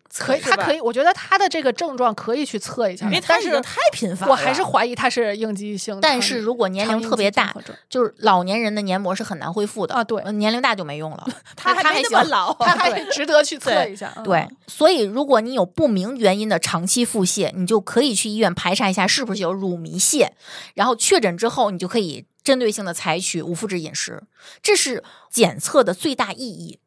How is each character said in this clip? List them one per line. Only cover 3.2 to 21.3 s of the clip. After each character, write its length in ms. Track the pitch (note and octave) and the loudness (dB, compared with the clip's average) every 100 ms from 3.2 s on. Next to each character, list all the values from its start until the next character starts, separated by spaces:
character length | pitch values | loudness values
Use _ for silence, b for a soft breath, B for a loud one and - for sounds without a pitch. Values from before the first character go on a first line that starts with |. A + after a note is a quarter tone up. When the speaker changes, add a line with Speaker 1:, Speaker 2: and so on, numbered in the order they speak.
| - G4+ | 2 2
Speaker 3:
已 40 | |
经 80 | F#4 C#4+ | 2 0
太 140 | - - D#5+ | -2 0 0
频 240 | - G3 F#3 | 2 -2 0
繁 140 | F#3+ | 2
了。 60 | C4 | 4
Speaker 2:
但 20 | |
是 60 | |
我 40 | C4+ | 2
还 60 | |
是 100 | C4 | 0
怀 220 | E4 - A#3+ | 0 0 0
疑 80 | |
他 160 | A#3+ B3+ | 0 0
是 260 | A#3+ A3 G#3 | 0 -2 -2
应 180 | A3 G3+ | -4 -4
激 200 | G#3 G3+ | -8 -8
性 200 | - G3 | -8 0
肠， 60 | |
Speaker 1:
但 200 | G#3+ B3+ | 2 2
是 160 | G#3+ B3 | 0 -2
如 160 | G#3+ | -2
果 140 | A#3+ G3 | 0 0
年 180 | F#3+ A3 | 0 0
龄 140 | A3 | 0
特 140 | A3+ - | 0 0
别 160 | G3+ | 2
大， 140 | A3+ G3 | 2 0
Speaker 2:
肠 100 | - | -2
应 60 | |
激 60 | - | -14
综 80 | - | -20
合 40 | |
症。 60 | - | -6
Speaker 1:
就 140 | B3+ | 0
是 100 | A3+ - | 0 2
老 260 | G#3+ F#3 | 4 4
年 180 | F3+ A3 | 2 -2
人 140 | A3 G#3 | -2 -2
的 60 | |
黏 160 | G3 F#3 | -2 -2
膜 140 | F#3+ F#3+ | -2 -4
是 80 | |
很 160 | G#3+ E3 | -6 -8
难 120 | D#3 | -6
恢 140 | G3 G#3 | -4 -4
复 220 | A3 F3+ | -4 -2
的。 80 | B3 | -2
Speaker 2:
啊， 80 | |
对。 180 | A3+ G#3+ | -2 -4
Speaker 1:
呃， 100 | G3 | -4
年 200 | G#3 G#3+ | -2 0
龄 80 | A#3+ | 2
大 140 | C4 G3 | 0 0
就 80 | |
没 140 | D3+ D3 | -4 -8
用 120 | D#3 | -10
了。 160 | - - - | -10 -10 -10
Speaker 3:
<laughs> 140 | - - | -12 -6
他 180 | F4+ | 0
还 100 | F4+ D#4 - | 2 2 2
没 80 | |
那 60 | - | 2
么 120 | - A#3 | 4 4
老。 280 | G#3+ F#3 D4+ | 2 0 2
Speaker 1:
他 160 | F4 E4 | 2 4
还 160 | F4+ | 2
行。 80 | G#3+ | 0
Speaker 2:
他 60 | F4 | -4
还 60 | |
值 140 | - D4+ | -4 4
得 160 | D4+ | 4
去 140 | D4+ D4+ | 4 -2
测 300 | C4+ F#3+ D#3+ | 0 0 0
一 80 | G3+ | -4
下。 160 | - - | -12 -8
Speaker 1:
对。 180 | A3 E3+ | 0 0
Speaker 2:
嗯。 60 | - | 0
Speaker 1:
对， 100 | - - | -8 -12
所 200 | - D#4 | 4 6
以 140 | E4 | 6
如 240 | G3+ A#3 C#4+ | 2 0 4
果 160 | A#3 | 4
你 120 | A#3 | 4
有 120 | C4 F3+ | 0 -2
不 220 | - D4 | 2 2
明 280 | G3 G3+ C4 | 2 -2 2
原 220 | G3+ G3+ | 2 2
因 100 | A3 | 0
的 120 | F3+ | 0
长 260 | - F3 F3+ | 0 -2 0
期 180 | B3 | 0
腹 220 | A#3+ A3 F3+ | 0 2 0
泻， 260 | G3+ E3 F#3 | 0 -2 -2
你 100 | F3+ | 2
就 160 | A3 | 2
可 220 | G#3 A#3+ | 2 2
以 100 | C#4+ | 2
去 160 | G3 A3 | 0 -2
医 60 | G#3+ | 0
院 180 | G3+ | 0
排 220 | F3+ F3 G3 | 0 -2 0
查 120 | G3+ | 0
一 60 | |
下 140 | F#3+ F#3 | 2 2
是 180 | - - | 0 -2
不 80 | |
是 80 | F#3+ | -4
有 100 | E3+ | -4
乳 240 | G3 F#3+ E3+ | -2 -4 -4
糜 240 | D#3+ F3 | -6 0
泻， 300 | - D4 - - B B B B | 2 2 2 -2 B B B B
然 100 | A#3 | 0
后 100 | A3+ | 0
确 240 | - F#4+ | 2 4
诊 160 | G#3 | 2